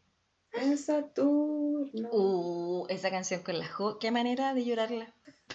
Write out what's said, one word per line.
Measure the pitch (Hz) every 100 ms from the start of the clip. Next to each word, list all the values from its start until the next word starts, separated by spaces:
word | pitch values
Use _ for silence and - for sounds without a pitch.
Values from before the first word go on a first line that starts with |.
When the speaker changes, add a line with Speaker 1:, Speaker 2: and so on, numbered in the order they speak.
| _ _ _ _ _
Speaker 1:
En | 233 269 285
Saturno. | - 302 294 - 285 294 302 302 294 294 277 220 233
Speaker 2:
Uh, | 226 190 185 175 175 170 180 -
esa | 185 190
canción | 185 180 175
con | 175 165
la | 160
Jo, | - 202 208
qué | 220
manera | 240 240 247 269
de | 262
llorarla. | 240 226 226 233 226 _ - - _